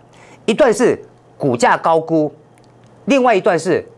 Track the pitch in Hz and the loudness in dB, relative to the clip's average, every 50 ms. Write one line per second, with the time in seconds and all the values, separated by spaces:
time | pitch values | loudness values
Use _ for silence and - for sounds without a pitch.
0 | - - - - - - - - - - 220 - 302 247 208 - 247 175 120 - | -18 -20 -20 -20 -20 -20 -20 -10 -6 -4 0 0 2 0 2 2 0 0 0 -2
1 | - - - _ _ _ _ - 151 139 120 120 - 226 180 156 - 170 165 165 | -6 -16 -20 _ _ _ _ -6 -4 -2 -2 0 0 0 0 0 0 0 0 0
2 | 160 165 165 160 151 143 - - - _ _ _ _ - _ - - - - - | 0 -2 -2 -2 -2 -2 -6 -12 -20 _ _ _ _ -20 _ -20 -20 -20 -20 -12
3 | - 202 277 269 247 254 220 185 185 220 180 160 151 185 156 104 87 - - | -4 0 0 2 2 2 0 2 0 0 0 0 0 -2 -2 -2 -4 -6 -16